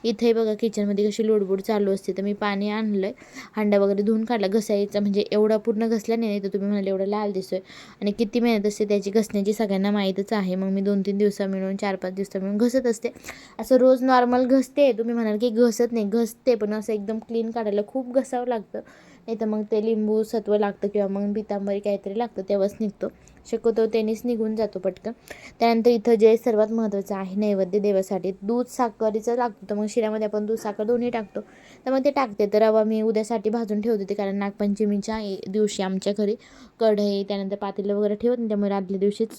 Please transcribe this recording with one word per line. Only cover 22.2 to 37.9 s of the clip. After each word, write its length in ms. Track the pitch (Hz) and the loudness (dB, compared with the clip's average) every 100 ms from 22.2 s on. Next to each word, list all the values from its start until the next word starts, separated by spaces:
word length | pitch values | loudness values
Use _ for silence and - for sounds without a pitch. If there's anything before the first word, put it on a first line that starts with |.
| 233 - 185 | -4 -6 -2
तेव्हाच 260 | 202 196 - | 0 0 0
निघतो. 280 | 214 - 226 - - - - | -6 -4 -8 -8 -20 -20 -8
शक्यतो 340 | 226 233 226 | 0 0 2
त्यानेच 360 | 220 226 220 220 | 2 2 0 -2
निघून 300 | 240 233 220 | -2 -2 -2
जातो 240 | 220 214 190 | 0 -2 -2
पटकन. 320 | 190 185 220 240 - - - - | -6 -4 -12 -12 -18 -20 -20 0
त्यानंतर 300 | 233 233 226 | 2 4 4
इथं 260 | 233 240 | 4 4
जे 220 | 226 220 220 | 6 8 6
सर्वात 340 | 247 214 214 | 4 2 2
महत्त्वाचं 440 | 226 220 196 190 | 0 -2 -2 -4
आहे 200 | 196 190 | -6 -4
नैवेद्य 440 | 196 208 196 185 202 | -2 0 0 0 0
देवासाठी, 520 | 202 190 190 190 175 190 | 2 0 0 -4 -4 -6
दूध 240 | 196 240 | -2 -2
साखरेचं 720 | 247 - 240 - 220 214 220 | -2 -2 -2 0 -2 0 -2
लागतं, 340 | 240 240 202 190 | 0 -2 -4 -6
तर 60 | |
मग 100 | 208 214 | -4 0
शिऱ्यामध्ये 380 | 240 214 220 214 | 0 0 -2 -2
आपण 180 | 214 | -2
दूध 120 | 208 220 | -2 -2
साखर 260 | 220 202 | -4 -4
दोन्ही 260 | 214 240 240 | 0 0 0
टाकतो, 320 | 233 202 - 208 - - - | -4 -6 -10 -12 -20 -20 -10
तर 60 | - | -2
मग 80 | 269 | 2
ते 60 | 277 | 2
टाकते. 340 | 285 254 202 202 | 0 -4 0 2
तर 80 | 214 | 4
रवा 220 | 220 220 | 4 4
मी 180 | 214 220 | 2 2
उद्यासाठी 480 | 220 214 214 226 214 | 0 0 -2 -2 -2
भाजून 320 | 233 226 214 | -2 -2 -2
ठेवत 160 | 220 220 | 0 -2
होते, 140 | 190 | -2
कारण 220 | 208 196 | -4 -2
नागपंचमीच्या 840 | 196 202 196 208 202 208 208 196 220 | -2 -4 -2 -2 2 0 0 -2 -6
ए-, 180 | 208 190 - | -6 -8 -4
दिवशी 340 | 208 214 - | 0 0 0
आमच्या 300 | 190 190 196 208 | -2 -2 -2 0
घरी 180 | 202 226 - - - _ | -2 -2 -10 -20 -20 _
कढई, 440 | 226 208 208 202 | 2 2 0 -2
त्यानंतर 320 | 196 202 190 | -4 -4 -4
पातेलं 400 | 202 202 196 196 | -6 -6 -4 -2